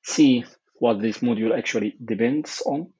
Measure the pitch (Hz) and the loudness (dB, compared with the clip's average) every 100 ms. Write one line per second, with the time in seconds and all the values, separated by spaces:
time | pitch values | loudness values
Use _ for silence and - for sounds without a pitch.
0 | - - 143 123 117 _ _ _ 120 104 | -6 4 4 4 -2 _ _ _ 0 2
1 | 110 104 123 110 113 - - 113 104 - | -2 -2 -2 0 0 0 -2 -2 -4 -6
2 | 117 104 117 151 294 - - 147 175 | -8 0 0 0 -4 -8 -4 -4 -8